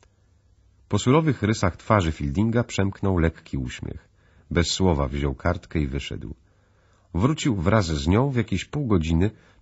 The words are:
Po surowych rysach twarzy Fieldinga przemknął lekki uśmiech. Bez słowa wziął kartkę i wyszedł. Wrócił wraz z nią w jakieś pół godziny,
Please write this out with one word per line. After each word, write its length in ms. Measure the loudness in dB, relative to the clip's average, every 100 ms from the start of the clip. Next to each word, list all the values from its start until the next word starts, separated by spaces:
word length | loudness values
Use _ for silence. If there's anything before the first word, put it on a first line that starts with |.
| _ _ _ _ _ _ _ _ -4
Po 100 | -2
surowych 440 | 4 4 4 0
rysach 340 | 0 2 0 -2
twarzy 340 | 2 2 2
Fieldinga 520 | -2 -2 0 0 0
przemknął 540 | -2 -2 -2 -2 -2 2
lekki 400 | 2 0 -8 -8
uśmiech. 500 | -8 -8 -12 -12 -18 _ _ _ -4
Bez 160 | 0 0
słowa 400 | 2 2 2 0
wziął 280 | -2 -4 -2
kartkę 440 | -2 -4 -4 -4
i 80 | -2
wyszedł. 480 | -4 -8 -12 -12 -16 _ _ _ _ _ _ _
Wrócił 420 | -2 0 0 -2 -2
wraz 300 | 2 2 2
z 220 | -2 2
nią 220 | 2 2
w 60 | -2
jakieś 300 | -2 -4 -4
pół 220 | -4 0
godziny, 440 | 0 2 2 0 -4 _ _